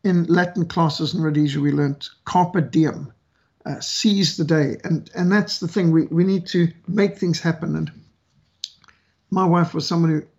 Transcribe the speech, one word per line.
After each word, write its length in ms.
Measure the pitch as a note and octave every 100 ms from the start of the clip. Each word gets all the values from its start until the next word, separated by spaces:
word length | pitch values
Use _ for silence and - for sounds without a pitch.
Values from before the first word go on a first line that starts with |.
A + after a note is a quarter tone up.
In 240 | G3 F3 E3
Latin 400 | F3 F3 F3+ E3
classes 480 | - E3 - D#3
in 80 | D#3+
Rhodesia, 380 | D#3 D3+ D3 D3
we 140 | C#3+
learned 340 | D3 C#3+ C#3+ - _
carpe 480 | - F3+ E3+ F#3+ C3
diem, 400 | D#3+ D#3 - C#3+ _ _ _ _ _ -
uh, 160 | C#3
seize 560 | - - A3 G3 D#3+ -
the 80 | D3+
day. 320 | D#3+ C3+ - -
And, 240 | D#3+ -
and 160 | - F3
that's 300 | G3+ G#3 -
the 80 | E3+
thing, 240 | G#3 F3
we, 140 | D#3+ -
we 180 | E3
need 220 | F#3+ F#3+ F3+
to 220 | F3+ E3+ - -
make 300 | G3+ G3+ G3+
things 240 | F3+ D#3+
happen. 340 | E3+ D#3+ E3 D#3
And 160 | D#3 - _ _ _ _ _ _ - _ _ _ _ _ _
my 160 | F#3 F#3
wife 280 | F3 E3+
was 120 | E3 -
someone 260 | E3+ E3 D#3 -